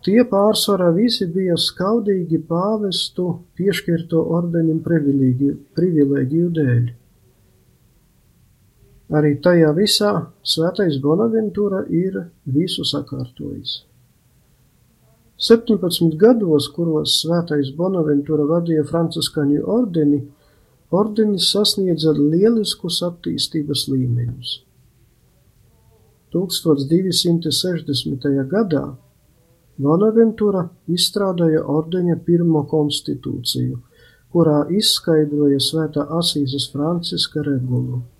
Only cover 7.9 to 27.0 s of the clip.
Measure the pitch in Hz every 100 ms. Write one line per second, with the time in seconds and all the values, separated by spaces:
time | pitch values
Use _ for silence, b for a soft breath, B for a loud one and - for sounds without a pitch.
7.9 | _ _ _ _ _ _ _ _ _ _
8.9 | - _ 151 151 143 180 175 156 151 202
9.9 | - 208 196 170 _ - - 165 180 190
10.9 | 139 139 165 226 226 214 196 202 190 -
11.9 | 165 190 190 175 _ - 135 170 - 147
12.9 | 143 143 135 123 _ 147 - - - _
13.9 | _ _ _ _ _ _ _ _ _ _
14.9 | _ _ _ _ _ - 226 - 202 175
15.9 | 170 165 156 214 240 190 151 - - 170
16.9 | 151 139 - 156 170 165 151 135 143 185
17.9 | 190 151 143 143 151 147 170 170 160 143
18.9 | 165 160 160 - - 143 147 - 214 240
19.9 | 170 147 143 123 b b b b b _
20.9 | 170 214 214 214 196 - 202 208 - 190
21.9 | 160 156 147 147 165 214 233 202 - 175
22.9 | 170 175 175 175 170 - 160 147 139 -
23.9 | 135 127 120 120 127 120 - _ _ _
24.9 | _ _ _ _ _ _ _ _ _ _
25.9 | _ _ _ _ 170 185 - 170 143 139
26.9 | 165